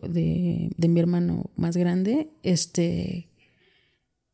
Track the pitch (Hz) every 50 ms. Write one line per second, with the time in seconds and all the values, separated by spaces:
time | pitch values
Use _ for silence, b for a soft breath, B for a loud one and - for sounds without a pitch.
0 | - - 170 170 165 160 160 170 180 175 170 170 165 165 - - 170 170 170 170
1 | 165 175 175 175 175 175 170 175 180 - - - 170 170 170 175 175 175 180 185
2 | 185 208 247 311 311 - - _ - 190 180 165 - - - 190 170 170 170 170
3 | 180 185 180 175 170 _ _ _ _ _ _ _ _ _ _ _ _ _ _ _
4 | _ _ _ _ _ _